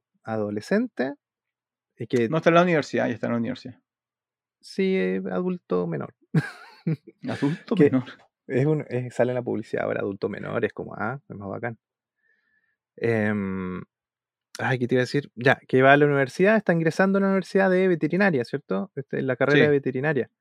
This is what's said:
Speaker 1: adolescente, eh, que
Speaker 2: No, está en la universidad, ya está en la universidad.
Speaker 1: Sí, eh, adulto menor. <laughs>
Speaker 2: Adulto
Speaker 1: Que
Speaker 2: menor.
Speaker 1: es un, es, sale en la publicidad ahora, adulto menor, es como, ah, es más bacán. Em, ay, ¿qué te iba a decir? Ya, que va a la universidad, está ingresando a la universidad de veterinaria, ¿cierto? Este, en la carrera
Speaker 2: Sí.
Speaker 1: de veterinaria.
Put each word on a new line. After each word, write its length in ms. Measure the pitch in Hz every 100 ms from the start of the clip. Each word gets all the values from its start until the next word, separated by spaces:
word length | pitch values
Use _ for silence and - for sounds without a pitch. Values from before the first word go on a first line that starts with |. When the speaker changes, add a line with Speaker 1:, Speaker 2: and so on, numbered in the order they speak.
| _ _
Speaker 1:
adolescente, 920 | - 110 104 104 - 196 247 - 262 285 _ _ _ _ _ _ _ -
eh, 100 | 120
que 220 | 123 113
Speaker 2:
No, 80 | 160
está 120 | 170
en 60 | 170
la 80 |
universidad, 440 | 180 160 - 117 127
ya 60 | 110
está 120 | 117
en 60 |
la 60 | 117
universidad. 380 | 113 104 127 120 _ _ _ _ _ _ _ _
Speaker 1:
Sí, 320 | - - 190 190
eh, 240 | 185 190 190
adulto 560 | 185 185 180 - 180 175
menor. 260 | 156 131 - _
<laughs> 800 | 156 - - - - - 151 - - -
Speaker 2:
Adulto 460 | 113 143 170 - 208
Speaker 1:
Que 100 | 143
Speaker 2:
menor. 180 | 131 120 - _ _ -
Speaker 1:
es 200 | 127 143
un, 200 | 151 -
es, 260 | 123 123 -
sale 160 | 123
en 40 | 123
la 60 |
publicidad 440 | 120 107 107 - 107
ahora, 160 | 113
adulto 260 | 107 98 107
menor, 380 | 98 98 113 104
es 80 |
como, 200 | - - -
ah, 260 | 107 139 -
es 60 | 98
más 100 | 98
bacán. 300 | 107 117 117 _ _ _ _ _ _ _ _ _ _ _ -
Em, 840 | 117 113 104 104 98 95 92 90 - _ _ _ _ _ _ -
ay, 200 | 120 127
¿qué 80 | 120
te 80 | 127
iba 40 |
a 20 | 127
decir? 260 | 143 - -
Ya, 240 | 123 123 -
que 160 | 131
va 120 | 135
a 40 | 143
la 80 | 147
universidad, 500 | 139 131 - 190 220
está 160 | -
ingresando 440 | 170 160 - 190 196
a 40 |
la 60 | 196
universidad 420 | 190 180 196 190
de 180 | 185 190
veterinaria, 560 | 170 151 175 202 143
¿cierto? 480 | 117 139 - 190 202 -
Este, 240 | - 139
en 80 | 135
la 80 | 127
carrera 220 | 135 143
Speaker 2:
Sí. 40 |
Speaker 1:
de 60 | 151
veterinaria. 600 | 143 139 127 147 139 107 _